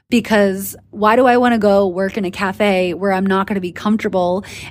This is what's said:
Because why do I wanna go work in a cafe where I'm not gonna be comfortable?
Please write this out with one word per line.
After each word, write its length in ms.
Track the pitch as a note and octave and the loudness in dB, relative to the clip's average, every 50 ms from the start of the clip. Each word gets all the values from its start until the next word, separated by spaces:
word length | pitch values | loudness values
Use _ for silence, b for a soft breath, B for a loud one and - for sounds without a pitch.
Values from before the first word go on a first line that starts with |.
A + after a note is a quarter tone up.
| B - | B -2
Because 680 | A#3+ A#3 G#3 - A3 G#3 G3+ G3 F#3+ G3 G3 - - - - _ | 0 0 0 2 2 2 4 2 0 -2 -8 -10 -12 -16 -20 _
why 260 | - G#3 G#3 G#3+ A3+ B3 | -6 0 2 2 4 4
do 100 | C4+ B3 | 4 4
I 100 | A#3+ B3 | 4 4
wanna 220 | B3 B3 A#3 A3+ | 4 2 2 2
go 280 | G3+ G#3 G3 G3+ G3+ F#3 | 2 4 4 4 2 0
work 300 | F3 F#3 G3 F#3+ - A3+ | -2 -4 -4 -4 -4 -4
in 80 | F#3+ | -6
a 60 | F3 | -6
cafe 640 | - - G3+ F#3+ F#3+ - G#3 G#3 F#3+ F#3 F#3 F3+ E3 | -6 -4 -6 -4 -2 0 0 0 2 2 0 -2 -2
where 160 | E3+ G3 G3+ | -2 -2 -2
I'm 140 | F#3+ F#3+ G3 | 0 0 0
not 200 | G3 F#3+ F#3+ F#3+ | 0 0 0 -2
gonna 140 | - G#3 G3 | -2 -4 -4
be 140 | F3+ F3 E3 | -6 -6 -8
comfortable? 680 | - - G#3 A3 G#3 - G#3 F#3+ F#3 F3+ F3 F3+ G3+ G3 B B B B B | -4 -2 -2 0 0 -2 -2 -2 0 0 0 -2 -4 -6 B B B B B